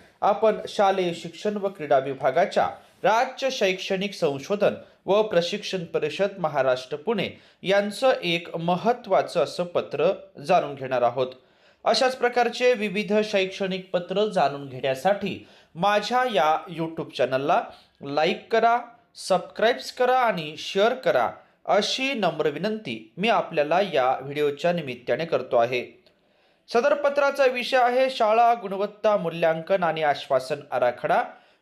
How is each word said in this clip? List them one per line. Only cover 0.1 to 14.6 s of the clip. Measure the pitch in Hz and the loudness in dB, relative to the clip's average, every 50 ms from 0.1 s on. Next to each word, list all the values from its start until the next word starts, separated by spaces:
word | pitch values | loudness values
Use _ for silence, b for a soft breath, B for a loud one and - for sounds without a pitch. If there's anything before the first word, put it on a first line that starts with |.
| B B | B B
आपण | - 185 202 202 - 220 208 185 - - | 0 0 2 2 2 2 2 0 -4 -6
शालेय | - - 208 196 190 190 185 175 170 | -2 2 2 2 2 2 0 -2 -4
शिक्षण | - - 170 - - - 214 208 | -6 -8 -12 -12 -8 -6 -4 -4
व | 208 196 202 | -4 -4 -6
क्रीडा | 190 - 151 143 143 135 | -6 -6 0 2 2 2
विभागाच्या | 131 143 135 123 143 143 131 160 180 - - 208 131 85 - B B B B _ - | 2 0 -4 -2 0 2 2 2 2 2 2 0 0 0 -2 B B B B _ 2
राज्य | 175 214 226 262 262 - - - 262 | 2 4 4 2 0 -2 -4 -4 -4
शैक्षणिक | 254 - 220 190 185 185 - - 196 185 185 202 196 | -2 0 0 0 0 -2 -4 -4 -4 -4 -4 -6 -4
संशोधन | - - 156 139 135 135 - 202 202 208 156 113 B B B B B B | -2 -2 -2 -2 -4 -4 -4 -2 0 2 0 0 B B B B B B
व | - 185 208 220 | 4 6 6 4
प्रशिक्षण | 214 - 170 170 170 - 208 - - - 185 170 | 4 2 2 2 2 -2 -6 -6 -6 -6 -6 -6
परिषद | 165 - 156 147 156 151 - 190 202 196 202 | -4 -4 -2 -2 -2 0 0 0 -2 0 -2
महाराष्ट्र | 175 156 147 147 131 135 127 127 - - - | -4 -2 0 2 2 2 2 0 -2 -6 -10
पुणे | 147 - - 233 202 160 104 98 B B B B B - | -6 -4 -2 -2 -2 -2 -4 -6 B B B B B -2
यांचं | 165 190 202 202 208 208 - - - 262 - - | 0 2 2 2 0 -2 0 2 2 2 2 0
एक | 175 170 170 170 - - | 0 0 -2 -2 -4 -8
महत्त्वाचं | 170 165 170 180 175 156 214 240 233 - 202 190 165 139 - - 175 147 | -4 0 0 0 2 2 0 0 0 0 0 2 2 2 2 0 0 0
असं | 139 - - 180 | 0 -2 -4 -6
पत्र | 175 - 139 113 - - 143 147 175 196 - - - _ - 139 | -2 -2 -2 -2 -2 -2 0 2 2 0 0 -6 -16 _ -10 -2
जाणून | 143 180 175 147 143 143 | 2 2 2 2 0 -4
घेणार | 131 135 127 131 123 120 | -8 -6 -4 0 2 2
आहोत. | 120 120 131 127 127 - b b b b b b b b b b | 2 2 0 -2 -4 -4 b b b b b b b b b b
अशाच | - 226 226 262 254 254 | 0 2 2 2 0 0
प्रकारचे | - 233 240 233 247 240 233 226 - 254 247 247 | 0 -2 0 2 2 0 0 0 0 2 2 2
विविध | 208 208 208 180 208 214 175 208 214 214 | 2 0 -4 -4 -4 -2 0 0 0 0
शैक्षणिक | 214 - 196 190 190 190 - 196 185 185 190 180 - - | 2 0 0 0 -2 -2 -4 -4 -4 -4 -6 -6 -6 -4
पत्र | 180 175 175 190 196 208 | -4 -4 -2 -2 -2 0
जाणून | 214 185 185 151 139 143 143 | 0 0 0 0 0 0 -4